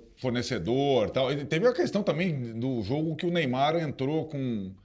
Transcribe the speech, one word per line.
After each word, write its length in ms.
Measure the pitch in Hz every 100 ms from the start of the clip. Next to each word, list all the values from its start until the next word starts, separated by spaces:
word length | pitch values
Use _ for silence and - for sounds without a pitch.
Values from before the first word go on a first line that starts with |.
| - -
fornecedor 880 | 131 120 120 113 85 131 143 127 101
e 40 |
tal. 220 | 131 131
E 120 | 147
teve 220 | 131 160 240
a 60 |
questão 300 | 240 294 202
também 560 | 190 147 185 139 117 113
do 240 | 131 120
jogo 320 | 95 147 160 156
que 80 |
o 60 | 175
Neymar 460 | 170 135 127 147 170
entrou 500 | 151 - 135 160 156
com, 460 | 139 127 110 95 95